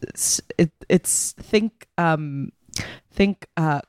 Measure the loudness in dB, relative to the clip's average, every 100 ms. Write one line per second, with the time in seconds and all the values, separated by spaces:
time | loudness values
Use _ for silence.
0 | -12 -4 -2 -2 -2 0 0 0 2 2
1 | 2 -2 -4 -8 -2 0 0 -6 -10 -2
2 | 0 0 -2 -6 -8 -12 _ -10 -10 -14
3 | _ 0 2 0 -6 -2 0 -2